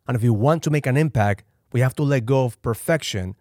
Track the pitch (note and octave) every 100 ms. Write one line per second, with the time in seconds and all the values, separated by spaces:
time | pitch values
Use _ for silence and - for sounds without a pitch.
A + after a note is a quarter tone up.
0 | - B2 A#2+ G#2 C3+ D#3+ D#3 D3 C3+ C3+
1 | D#3 A2+ G#2 G2 _ _ _ A#2+ B2+ -
2 | C#3+ C3+ A2+ C3+ B2+ - B2 A2 - E3
3 | - G#2 F#2 -